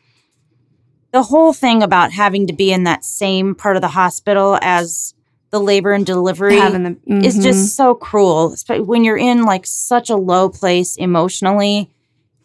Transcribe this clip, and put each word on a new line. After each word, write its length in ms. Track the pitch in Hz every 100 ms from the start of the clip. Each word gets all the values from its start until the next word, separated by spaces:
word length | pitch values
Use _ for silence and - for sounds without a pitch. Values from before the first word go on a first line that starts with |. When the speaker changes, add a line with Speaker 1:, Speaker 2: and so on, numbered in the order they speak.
| _ _ _ _ _ _ _ _ _ _ _
Speaker 1:
the 120 | 254
whole 300 | 233 302 320
thing 300 | - 254 226
about 280 | 202 185 170
having 360 | 175 208 196 190
to 60 |
be 180 | 156 196
in 120 | 185
that 220 | 180 - -
same 480 | - 196 190 190 190
part 200 | 208 185
of 60 |
the 60 | 180
hospital 680 | 180 180 - - 196 196 196
as 520 | 185 180 170 - - - _ _ _
the 100 | 214
labor 340 | 202 196 190
and 120 | 202 190
delivery 520 | 180 180 180 202 202
Speaker 2:
Having 260 | 190 185
the, 420 | 180 175 - 202 185
Speaker 1:
is 100 | 202
just 120 | 196 196
Speaker 2:
mm-hmm. 60 | 202
Speaker 1:
so 280 | - 262 240
cruel. 540 | - 214 190 156 160
Espe-, 340 | - - 226 202
when 180 | 233 226
you're 120 | 214
in, 260 | 247 240 226
like, 200 | 190 -
such 440 | - - 240 233
a 80 | 214
low 320 | 185 180 190
place 480 | - 190 180 175 -
emotionally, 920 | 180 170 180 - 190 202 202 208 202 _ _ _ _ _